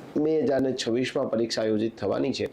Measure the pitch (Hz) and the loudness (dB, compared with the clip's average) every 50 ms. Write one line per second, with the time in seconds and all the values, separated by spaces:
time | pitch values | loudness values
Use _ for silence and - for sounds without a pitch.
0 | - - - 147 151 156 160 156 135 151 135 127 131 131 123 - - 120 113 127 | -16 -4 -2 0 2 4 2 2 2 2 2 2 2 0 0 -2 -2 0 0 0
1 | 131 - - 147 127 110 113 110 117 113 - 120 110 110 110 107 110 113 - - | 0 0 0 -2 -2 0 0 0 0 0 0 -2 0 2 2 2 0 -2 -2 -4
2 | 104 98 110 123 139 135 - - - - | -2 -2 0 0 0 -2 -2 -2 -4 -6